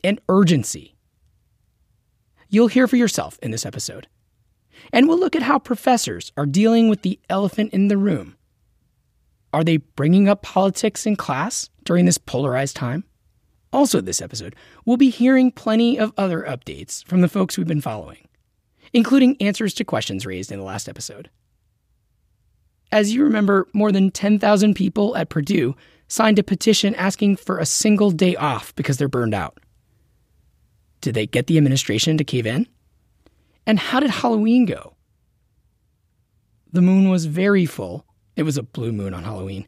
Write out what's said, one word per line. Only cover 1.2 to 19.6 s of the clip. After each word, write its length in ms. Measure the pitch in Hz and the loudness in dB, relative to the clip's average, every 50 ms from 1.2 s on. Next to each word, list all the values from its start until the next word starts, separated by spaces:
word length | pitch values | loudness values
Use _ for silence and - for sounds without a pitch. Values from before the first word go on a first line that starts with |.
| _ _ _ _ _ _ _ _ _ _ _ _ _ _ _ _ _ _ _ _ _ _ _ _ _ _ | _ _ _ _ _ _ _ _ _ _ _ _ _ _ _ _ _ _ _ _ _ _ _ _ _ _
You'll 200 | 196 214 240 220 | 2 4 4 4
hear 200 | - 254 262 226 | 4 2 2 4
for 80 | - | 4
yourself 420 | 247 240 208 - - 85 73 - _ | 2 2 2 0 -4 -6 -8 -12 _
in 100 | - 117 | -10 -8
this 160 | 113 113 - | -8 -6 -8
episode. 420 | 110 - - - - - 95 - _ _ _ _ _ _ _ _ _ _ _ _ _ _ - - - | -10 -10 -10 -12 -12 -12 -16 -20 _ _ _ _ _ _ _ _ _ _ _ _ _ _ -20 -16 -2
And 140 | - 233 262 | 2 4 4
we'll 140 | 320 330 349 | 4 4 2
look 160 | 370 320 - | 0 0 0
at 60 | 311 | -2
how 160 | 240 247 294 277 | 0 0 0 -2
professors 760 | _ - 247 - - - 247 233 - - 92 87 - - _ | _ -4 -6 -2 0 0 0 0 0 -6 -8 -10 -12 -12 _
are 100 | - 147 | -4 -4
dealing 420 | 147 139 185 214 220 226 233 226 220 | 0 2 2 2 4 4 4 4 4
with 140 | 214 196 | 2 0
the 180 | - 180 196 _ _ _ | -2 -6 -6 _ _ _
elephant 420 | 185 190 202 185 - - 214 214 | -4 -2 -2 -4 -2 -4 -6 -2
in 160 | - 190 196 202 | 0 0 0 2
the 100 | 202 196 | 2 0
room. 380 | 196 208 170 117 90 82 - _ _ _ _ _ _ _ _ _ _ _ _ _ _ _ _ _ _ _ _ _ _ _ | 0 0 -2 -4 -6 -12 -20 _ _ _ _ _ _ _ _ _ _ _ _ _ _ _ _ _ _ _ _ _ _ _
Are 120 | - 151 165 | -2 -2 0
they 120 | 170 165 | 2 0
bringing 520 | 151 - _ _ - 139 156 175 196 202 196 | 0 -2 _ _ -2 0 2 4 4 4 4
up 140 | 202 196 | 2 0
politics 640 | - - - 185 190 196 185 - - 214 208 - - | -4 -4 -2 0 0 0 -2 -2 -4 -4 -4 -2 -4
in 80 | 220 208 | -4 -4
class 560 | 190 - - 139 131 156 226 - - - - _ _ _ | -4 -4 -6 -4 -4 -4 -6 -6 -8 -10 -12 _ _ _
during 200 | - 175 175 175 | 0 2 4 4
this 140 | 175 175 - | 2 2 0
polarized 560 | _ - - 123 139 139 123 131 139 139 - | _ -6 -4 -2 -2 -2 -2 -2 -4 -4 -6
time? 300 | - 139 120 123 160 - _ _ _ _ _ _ _ _ _ _ _ _ _ | -6 -6 -6 -6 -8 -10 _ _ _ _ _ _ _ _ _ _ _ _ _
Also 280 | - 262 285 240 - 156 | 0 0 2 2 2 -2
this 220 | 95 - - - | -2 -2 -8 -8
episode, 340 | - - - 110 101 90 - _ - - _ _ _ | -8 -10 -12 -12 -14 -14 -16 _ -20 -20 _ _ _
we'll 120 | 226 247 | 0 4
be 140 | 247 277 262 | 4 4 2
hearing 420 | 226 - 233 254 269 262 254 254 | 4 2 2 4 4 4 4 2
plenty 460 | - - - 220 220 226 233 233 262 - | 0 -2 -4 0 0 2 2 2 2 0
of 140 | 214 220 _ | -2 -4 _
other 260 | - 196 190 170 160 | -4 -2 -2 -2 -4
updates 640 | - - 135 127 _ - 73 - - - - - - | -6 -8 -12 -10 _ -14 -14 -14 -14 -14 -14 -16 -8
from 140 | - 180 185 | -2 2 2
the 80 | 180 165 | 2 2
folks 280 | - 101 95 - - | 2 -2 -2 -2 -4
we've 100 | - 180 | -6 -4
been 140 | 160 165 147 | -4 -4 -4
following, 480 | - - 110 104 85 - - _ _ _ _ _ _ _ _ _ _ _ _ _ _ - | -4 -6 -10 -10 -12 -16 -20 _ _ _ _ _ _ _ _ _ _ _ _ _ _ 0
including 440 | - 240 226 - 262 277 262 247 277 _ | 0 0 2 4 4 4 6 4 2 _
answers 340 | 202 202 196 - | -2 -2 -2 -2